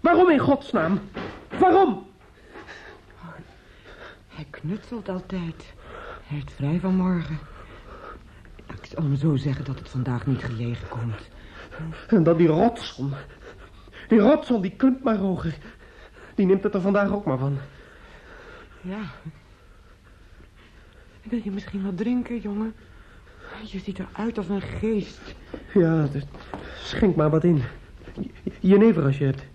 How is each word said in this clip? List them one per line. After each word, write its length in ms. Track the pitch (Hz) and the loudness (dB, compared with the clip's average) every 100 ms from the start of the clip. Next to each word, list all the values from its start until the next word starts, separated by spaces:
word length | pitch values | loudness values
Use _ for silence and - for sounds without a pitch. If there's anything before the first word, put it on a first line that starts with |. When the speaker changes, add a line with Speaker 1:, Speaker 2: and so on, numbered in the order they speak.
Speaker 1:
Waarom 300 | - 339 359 | 6 6 8
in 80 | 294 | 6
godsnaam? 600 | 233 277 - 208 160 196 - - - - - - | 4 2 2 -2 0 0 -2 -12 -12 -12 -14 4
Waarom? 480 | 370 370 370 202 - - - - - - - - - - - - 170 - - - - - - - - - - | 6 8 6 2 -8 -20 -20 -20 -20 -20 -20 -20 -20 -20 -20 -20 -18 -18 -20 -20 -20 -20 -20 -20 -20 -20 -20
Speaker 2:
Hij 180 | - 151 | -16 -16
knutselt 580 | - 151 214 - 240 196 | -10 -8 -8 -8 -12 -8
altijd. 680 | 185 185 185 170 - - - - - - - - | -8 -8 -8 -8 -10 -18 -20 -18 -16 -16 -16 -10
Hij 100 | 147 | -10
heeft 160 | 135 | -10
vrij 260 | - 139 165 | -6 -4 -2
vanmorgen. 580 | 185 185 185 180 151 156 - - - - - - - - - - - - - | 0 0 2 0 -2 -8 -12 -18 -20 -20 -18 -18 -16 -18 -20 -20 -20 -20 -18
Ik 220 | - - | -16 -14
zal 80 | - | -4
me 120 | 156 139 | -2 0
zo 200 | 156 139 | 2 0
zeggen 280 | 147 131 | 0 -4
dat 140 | 131 131 | -6 -10
het 100 | - | -8
vandaag 380 | 127 127 123 - | -6 -4 -4 -2
niet 180 | 131 | -2
gelegen 440 | 127 113 117 120 - | -4 -6 -6 -6 -8
komt. 400 | 120 117 104 - - - - - - 160 160 - | -8 -8 -8 -14 -20 -20 -20 -18 -14 -12 -12 2
Speaker 1:
En 140 | 220 | 4
dan 140 | 160 165 | 6 6
die 120 | 170 | 6
rotson. 640 | 160 226 233 - - 135 139 - - - - - - - - - | 6 4 2 -12 -6 -6 -6 -12 -20 -20 -20 -20 -20 -20 -20 2
Die 100 | 220 | 4
rotson, 440 | 202 302 - 240 | 6 4 2 -2
die 120 | 190 - | -2 2
klimt 260 | 269 262 | 2 2
maar 140 | 262 214 | 0 0
hoger. 380 | 196 180 165 147 - - - - - - - | 0 -2 -4 -8 -14 -20 -20 -20 -20 -20 -14
Die 120 | - 190 | 0 4
neemt 160 | 196 | 4
het 120 | 208 | 2
er 60 | 208 | -2
vandaag 300 | 185 202 202 | 0 2 2
ook 140 | 202 | -2
maar 140 | - 131 | -2 -2
van. 200 | 135 139 - - - - - - - - - - - - | 0 -4 -8 -18 -20 -20 -20 -20 -20 -20 -20 -20 -20 -16
Speaker 2:
Ja. 200 | 180 202 196 - 160 - - - - - - - - - - - - - - - - - - - | -12 -10 -10 -14 -18 -20 -20 -20 -20 -20 -20 -20 -20 -20 -20 -20 -20 -20 -20 -20 -20 -20 -20 -20
Wil 180 | - 240 | -8 -6
je 80 | 208 | -4
misschien 320 | 196 - 202 | -8 -8 -6
wat 120 | 190 180 | -6 -4
drinken, 420 | 220 247 240 240 | -2 -2 -4 -8
jongen? 360 | 208 202 220 214 - - - - - - - - | -6 -6 -6 -8 -20 -20 -20 -20 -20 -20 -20 -16
Je 140 | 220 190 | -12 -12
ziet 200 | 190 190 | -10 -10
eruit 400 | 185 - 220 226 | -10 -6 -6 -4
als 100 | 175 | -4
een 120 | 196 | -4
geest. 600 | - - 214 220 - - - - - - - | -4 -4 -2 -2 -4 -12 -18 -20 -16 -16 0
Speaker 1:
Ja, 320 | 214 165 160 147 | 4 4 4 2
d-, 200 | 143 139 - - - - - | -2 -8 -14 -16 -14 -14 -14
schenk 340 | - - 214 165 | -10 2 2 4
maar 140 | 151 | 4
wat 140 | 156 | 4
in. 180 | 175 160 117 - - - - | 4 2 0 -8 -20 -20 -18
J-, 360 | - - - - - | -12 -12 -10 -12 -2
jenever 440 | 185 202 226 160 | 6 8 8 6
als 140 | 139 135 | 2 2
je 60 | |
hebt. 180 | 139 135 - | 0 -2 -6